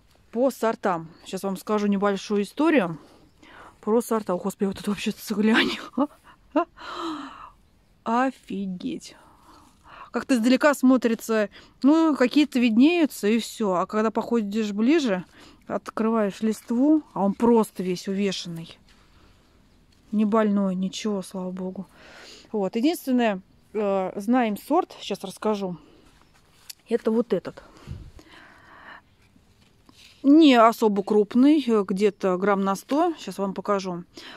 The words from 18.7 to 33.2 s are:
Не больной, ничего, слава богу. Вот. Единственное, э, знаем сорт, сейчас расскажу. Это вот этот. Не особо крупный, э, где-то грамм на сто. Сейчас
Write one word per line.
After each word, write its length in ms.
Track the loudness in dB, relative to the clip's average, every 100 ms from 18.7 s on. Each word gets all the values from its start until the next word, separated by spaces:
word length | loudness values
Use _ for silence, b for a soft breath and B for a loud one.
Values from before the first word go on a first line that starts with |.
| -20 _ b b b b b b b b _ _ _ _
Не 100 | -2
больной, 520 | 0 2 2 0 0 -2
ничего, 460 | -6 -6 -6 -6
слава 300 | -8 -10 -10
богу. 360 | -10 -10 -10 -14 B B B B B B
Вот. 240 | -4 -4 0
Единственное, 640 | -2 -2 -2 0 0 -2 -8 _ _
э, 380 | -4 -2 -2 -2 -4
знаем 400 | 0 0 0 -2
сорт, 380 | -2 -2 -2 -8
сейчас 200 | -10 -10 -10
расскажу. 500 | -6 -4 -4 -4 -10 b b b b b _ _ _ -20 -20 -6
Это 240 | -4 0
вот 220 | 0 0
этот. 280 | -2 -4 -14 -18 B B B B B B B B B B B B B B _ _ _ _ _ _ _ _ -20 -20 _
Не 320 | 6 8 10 8
особо 480 | 6 6 2 0
крупный, 600 | 2 2 2 4 6 4 4
э, 160 | 0 0
где-то 520 | 0 0 2 0 0
грамм 240 | 2 0
на 140 | 0 -2
сто. 380 | -2 0 0
Сейчас 200 | -2